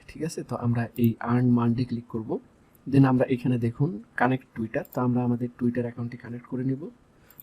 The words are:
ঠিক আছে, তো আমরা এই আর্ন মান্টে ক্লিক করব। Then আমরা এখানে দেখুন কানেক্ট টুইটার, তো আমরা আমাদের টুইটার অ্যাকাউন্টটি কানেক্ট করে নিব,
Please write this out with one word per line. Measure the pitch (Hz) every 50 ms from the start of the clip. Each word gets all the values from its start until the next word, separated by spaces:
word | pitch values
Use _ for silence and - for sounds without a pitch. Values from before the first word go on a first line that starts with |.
| - -
ঠিক | - 120 151
আছে, | 165 - - 143
তো | - 123
আমরা | - - 120 117 120 117 110 - -
এই | 117 117 110 -
আর্ন | - 120 120 123 127 123
মান্টে | 120 120 120 117 117 123 127
ক্লিক | 120 120 117 120 -
করব। | - 113 110 120 160 - - - _ _ _ _ _ _ _ -
Then | 135 139 139
আমরা | 135 127 123 127
এখানে | - 135 120 - 123 123 120
দেখুন | 117 120 120 - 143 165 196 208 233 - _ -
কানেক্ট | - 127 131 127 - - _
টুইটার, | 120 113 110 - 139 - - -
তো | 127
আমরা | 127 123 120 123 123
আমাদের | 120 120 117 123 120 - -
টুইটার | 123 120 120 127 120
অ্যাকাউন্টটি | 120 120 - 120 120 120 -
কানেক্ট | - 107 117 123 - -
করে | - 123 127
নিব, | 135 135 135 165 240 - - _ _ _ _ _ _ - -